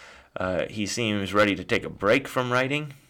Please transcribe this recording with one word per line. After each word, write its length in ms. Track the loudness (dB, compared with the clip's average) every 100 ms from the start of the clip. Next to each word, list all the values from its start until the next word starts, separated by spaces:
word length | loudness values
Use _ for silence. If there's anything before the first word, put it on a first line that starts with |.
| -20 -20 -16 -6
uh, 280 | -2 -2 -2
he 160 | -4 -4
seems 480 | -2 0 0 0
ready 220 | 2 4 2
to 80 |
take 220 | 0 -2 -2
a 40 |
break 380 | -2 2 4 2
from 240 | -4 0
writing. 420 | 0 0 -2 -6 -14